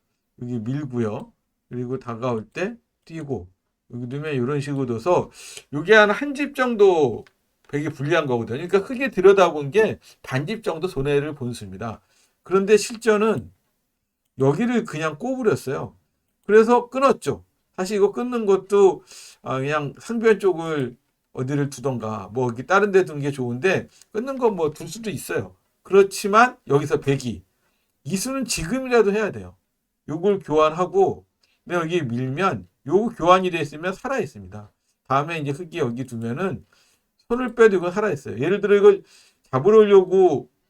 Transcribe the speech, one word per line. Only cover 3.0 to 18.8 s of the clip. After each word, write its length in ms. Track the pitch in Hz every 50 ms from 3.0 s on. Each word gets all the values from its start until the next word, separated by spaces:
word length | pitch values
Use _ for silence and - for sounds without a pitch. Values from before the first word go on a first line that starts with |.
| _
뛰고 440 | - 165 165 147 139 131 107 90 - _ _ _ _ _ _ _ _ 120
여기 140 | 120 123 120
두면 260 | 131 143 151 156 147
이런 260 | 131 120 127 147 143
식으로 260 | 135 143 143 135 135
둬서 440 | 120 120 110 - 180 175 147 113 - - - - - - - - _ -
요게 220 | 147 156 185 214
한 160 | 220 208 202
한 240 | 202 - 285 294 269
집 200 | 277 285 - -
정도 720 | - 254 247 240 196 202 190 175 160 147 123 110 107 - _ _ _ _ _ _ _ _ _
백이 220 | - 147 147 147
불리한 360 | 143 - 135 147 180 214 151
거거든요. 400 | 139 123 117 113 101 113 143 175
그러니까 180 | 175 190 196 196
크게 260 | - 262 233 277 254
들여다본 600 | - 190 175 196 202 196 180 170 - 151 143 139
게 280 | 131 208 220 165 113 - _ _ _ _ -
반집 400 | - 131 131 156 180 226 - -
정도 260 | 202 165 160 170 180
손해를 460 | - 139 135 147 143 143 139 156 143
본 180 | - 127 120 117
수입니다. 480 | - 107 95 92 92 113 113 104 - _ _ _ _ _ _ _ _ _
그런데 340 | - 175 196 196 190 214
실전은 720 | 208 - - 247 214 - 226 214 208 214 226 202 139 95 87 - _ _ _ _ _ _ _ _ _ _ _ _ _ _ _ _ -
여기를 460 | 131 135 147 170 240 233 254 226 233
그냥 340 | - - 156 160 156 151 147
꼬부렸어요. 760 | 240 254 262 254 240 214 147 - - 127 143 160 139 104 - _ _ _ _ _ _ _ _ _ _
그래서 440 | - 202 220 226 214 240 240 240 -
끊었죠. 560 | - 262 277 269 - - - - - - - _ _ _ _ _ _
사실 200 | - 185 185 214
이거 160 | 196 202 196 202
끊는 340 | - 247 247 240 233 220
것도, 580 | 196 190 185 185 - 202 202